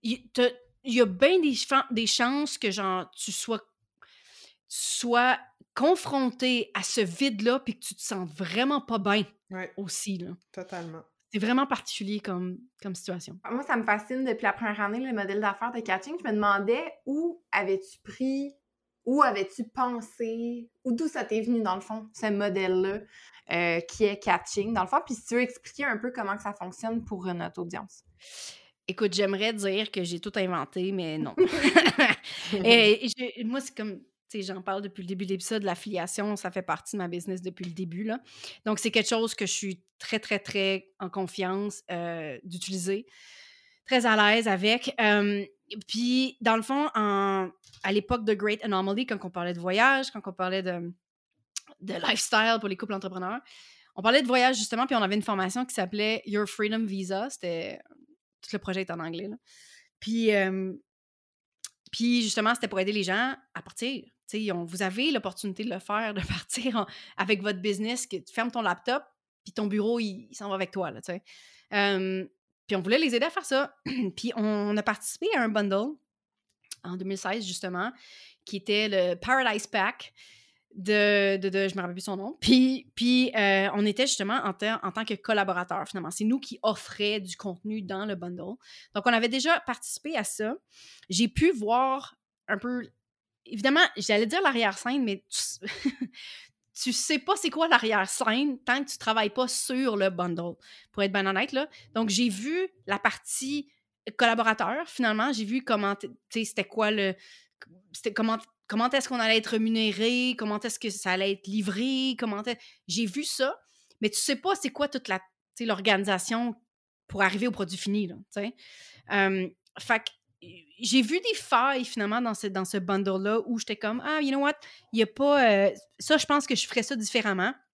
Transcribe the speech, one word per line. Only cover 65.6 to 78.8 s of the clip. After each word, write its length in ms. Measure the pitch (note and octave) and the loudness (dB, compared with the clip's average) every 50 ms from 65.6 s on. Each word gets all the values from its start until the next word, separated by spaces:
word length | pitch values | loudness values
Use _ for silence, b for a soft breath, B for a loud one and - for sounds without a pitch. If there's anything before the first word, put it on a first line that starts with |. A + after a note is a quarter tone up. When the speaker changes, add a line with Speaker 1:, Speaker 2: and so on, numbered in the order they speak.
| G#3+ | -6
Speaker 1:
de 60 | A#3 | -6
le 80 | G3 F#3 | -6 -8
faire, 340 | - - G#3 G#3 A3+ A3 G#3 | -6 -4 -4 -2 -2 -2 -4
de 80 | G3+ | -4
<laughs> 60 | F3 | -4
partir 500 | - F#3+ F3 - _ - - A3+ B3+ A3 | -4 -4 -6 -6 _ -6 -4 -2 -2 0
en, 100 | A3+ G3 B B B B B B | 0 -2 B B B B B B
avec 260 | - F#3 F#3 G#3+ G3 G3+ | -6 0 0 0 0 2
votre 180 | G#3 G#3 F#3 | -2 -4 -2
business, 460 | F3+ G#3+ G3+ F#3 G#3+ A3 A#3+ B3 - | -2 -2 -2 0 -2 -4 -4 -4 -6
que 100 | - - | -6 -8
tu 160 | F3+ - - - | -10 -10 -8 -4
fermes 180 | - A3+ A#3+ | -2 -2 -2
ton 120 | A#3 B3 A3 | 0 0 0
laptop, 400 | G3 F3 F3+ - - B3 D4 D4 _ _ _ _ _ _ _ _ | 0 0 -2 -2 -2 -2 -2 -2 _ _ _ _ _ _ _ _
puis 80 | - - | -12 -6
ton 140 | - G#3+ | -4 -2
bureau, 340 | G#3 F#3+ G#3+ G3+ A3 A#3 A#3+ | 0 0 0 2 2 2 0
il, 280 | A3+ G#3 F#3+ G3+ - G#2 | 0 -2 -4 -8 -14 -16
il 40 | - | -16
s'en 120 | - G#3+ G3+ | -14 -8 -4
va 60 | G3 | -2
avec 140 | F#3+ F#3+ F3+ - | -2 -2 -4 -2
toi, 180 | G3+ F#3 D#3 | -4 -4 -4
là, 100 | - A2+ | -6 -10
tu 120 | - - F3 | -10 -8 -10
sais. 100 | F#3 _ B B B B B B B B B - | -10 _ B B B B B B B B B 0
Euh, 520 | G#3 G3+ G3+ G3+ F#3+ F#3+ F#3+ F#3+ F#3+ F#3+ - _ _ _ _ _ _ _ | 2 4 4 4 2 2 0 0 -2 -4 -6 _ _ _ _ _ _ _
puis 80 | _ G#3 | _ -2
on 40 | F#3+ | -2
voulait 180 | F3 F#3 A3+ D4 | 2 4 4 4
les 160 | D#4+ D4 A#3 | 4 4 2
aider 120 | A#3 B3+ | 2 0
à 40 | E4 | 0
faire 140 | - - F4 | -2 -4 -4
ça. 320 | - C#4 C4 C#4 - - _ _ | 0 0 0 0 0 -4 _ _
<clears throat> 320 | - C4 B3+ B3 F#3+ F3+ | -6 -2 -2 -2 -2 -2
Puis 160 | - - A3+ - | -4 -6 -6 -2
on 420 | A#3+ G#3 G#3+ G#3+ G#3 G3+ G#3 G#3 | 0 0 0 0 0 0 0 0
a 60 | G#3+ G3+ | 0 0
participé 460 | - G#3 - - - - - - G4+ A4+ | 0 -2 -2 -4 -8 -6 -2 -2 0 2
à 60 | D#4 A#3+ | 2 2
un 60 | A3 | 2
bundle 460 | G#3+ - G#3 G3+ G3 G3 G#3+ C#4 D4+ - _ _ _ _ _ _ _ _ _ _ _ _ _ _ - _ _ | 2 0 0 2 2 0 0 -2 -6 -10 _ _ _ _ _ _ _ _ _ _ _ _ _ _ -18 _ _
en 140 | F3 F3+ | -10 -8
deux 80 | F#3 F#3 | -6 -6
mille 120 | F#3+ G3 F#3+ | -6 -6 -4
seize, 280 | - F#3+ G3 A#3 G#3+ | -4 -4 -4 -4 -4
justement, 460 | F#3 F#3 - - F#3 F3+ F3+ F#3 A#3 B3+ B B B B B B B B B _ | -6 -8 -6 -6 -6 -4 -2 -4 -4 -6 B B B B B B B B B _
qui 120 | - - | -8 -8
était 320 | G3 - - G#3 G#3 | -8 -2 0 0 2